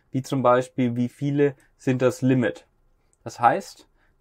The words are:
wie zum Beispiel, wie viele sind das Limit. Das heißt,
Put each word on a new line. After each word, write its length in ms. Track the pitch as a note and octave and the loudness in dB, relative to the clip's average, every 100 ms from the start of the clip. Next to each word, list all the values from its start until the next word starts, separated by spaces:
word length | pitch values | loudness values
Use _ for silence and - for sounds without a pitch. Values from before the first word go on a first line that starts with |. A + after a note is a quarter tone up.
| _ | _
wie 100 | C3 | -8
zum 220 | - C#3 | -6 0
Beispiel, 540 | B2 B2 B2+ - B2 A#2+ | 2 2 0 -4 -2 -2
wie 100 | A#2+ | -4
viele 480 | - C#3+ C#3+ C#3+ C#3 _ _ | -4 -4 0 0 -2 _ _
sind 240 | - C3 | -4 0
das 200 | B2+ - | 0 0
Limit. 460 | C3 C3 A2+ - _ _ _ _ _ _ | 0 2 0 -4 _ _ _ _ _ _
Das 160 | - - | -18 0
heißt, 480 | A#2+ F3 - - _ _ _ _ | 2 2 -4 -18 _ _ _ _